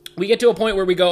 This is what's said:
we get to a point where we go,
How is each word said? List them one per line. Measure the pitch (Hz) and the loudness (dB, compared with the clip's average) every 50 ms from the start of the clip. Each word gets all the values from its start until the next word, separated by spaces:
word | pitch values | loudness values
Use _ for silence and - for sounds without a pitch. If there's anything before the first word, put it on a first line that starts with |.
| - - - | -20 -18 -10
we | 165 190 | -8 -2
get | 202 226 - | -2 0 2
to | 233 240 | 2 2
a | 196 | 2
point | 190 220 220 202 | 2 -2 -2 -2
where | 190 190 | -2 0
we | 180 180 | -2 0
go, | 175 185 180 | 2 2 2